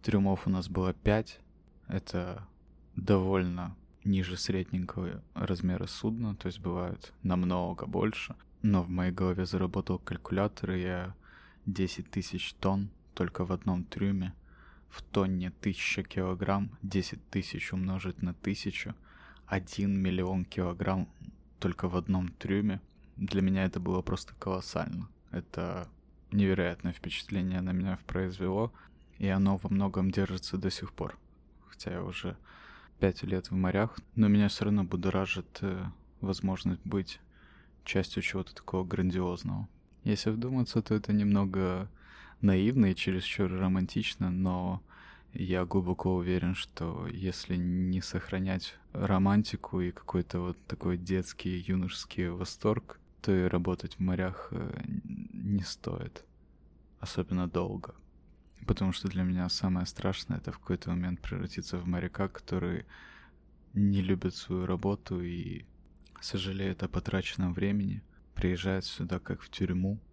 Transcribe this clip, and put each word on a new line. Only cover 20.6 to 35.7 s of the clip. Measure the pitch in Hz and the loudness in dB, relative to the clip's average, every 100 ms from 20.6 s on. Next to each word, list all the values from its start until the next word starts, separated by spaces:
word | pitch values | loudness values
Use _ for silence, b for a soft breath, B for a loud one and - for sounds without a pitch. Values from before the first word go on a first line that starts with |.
| 90 87 98 95 - - - - - - | -2 0 0 0 -2 -8 -18 -18 -20 -4
только | 92 - 90 | -2 0 0
в | 90 | 0
одном | 85 95 90 | 2 2 0
трюме. | - - 98 104 92 - - - - | -4 0 2 2 -2 -8 -20 -20 -6
Для | 98 98 | 0 2
меня | 95 95 | 4 4
это | 92 92 | 2 0
было | 90 92 | 0 0
просто | - 92 - | 0 -4 -6
колоссально. | - - 92 - - 80 87 95 - - | -8 -4 -4 -2 -4 -4 -6 -8 -14 -10
Это | 90 - - 90 90 - - - - - | -8 -6 -6 -4 -6 -8 -14 -20 -20 -2
невероятное | 104 98 92 85 87 87 | 4 4 4 2 0 -6
впечатление | - 85 - - 98 92 90 | -6 -8 -8 -4 -2 0 0
на | 92 | 0
меня | 92 95 92 - | 0 0 -4 -4
произвело, | 101 92 90 92 95 113 B B B B - | -2 -2 -2 0 0 0 B B B B -2
и | 98 | 2
оно | 95 98 98 | 4 4 4
во | 98 | 2
многом | 98 98 95 95 | 2 2 2 2
держится | 92 98 92 - 92 | 2 0 0 -4 -2
до | 95 | -2
сих | - - | -2 -8
пор. | - 90 - - - - - - | -6 -8 -8 -20 -20 -20 -20 -20
Хотя | - - | -12 -8
я | 90 | -6
уже | 92 92 92 98 B B B B B - | -6 -6 -6 -8 B B B B B 2
пять | 98 - | 2 2
лет | 95 92 - | -2 -2 0
в | |
морях, | 95 92 95 113 - - - | 0 2 4 2 -2 -6 4
но | 107 | 8
меня | 104 101 | 8 6
всё | - | 4
равно | 104 104 | 2 2
будоражит, | 90 92 92 95 95 95 - - | 2 0 2 2 0 -2 -6 -6
э, | 101 | -4